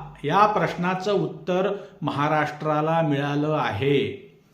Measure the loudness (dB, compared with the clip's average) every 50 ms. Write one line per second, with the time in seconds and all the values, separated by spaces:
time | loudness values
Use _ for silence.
0 | -12 -14 -14 -8 -4 0 4 4 4 4 4 2 0 0 -2 -2 -2 -2 -2 -2
1 | -2 0 0 0 0 -2 -6 -8 -4 -2 0 0 0 0 -2 -4 -8 -14 -10 -6
2 | -6 -4 -2 0 0 2 2 2 0 0 -4 -4 -2 0 0 0 2 2 2 2
3 | 2 2 0 0 0 -2 0 0 0 0 0 0 0 0 0 0 2 2 2 2
4 | 2 0 -4 -10 -14 -20 -20 -20 _ _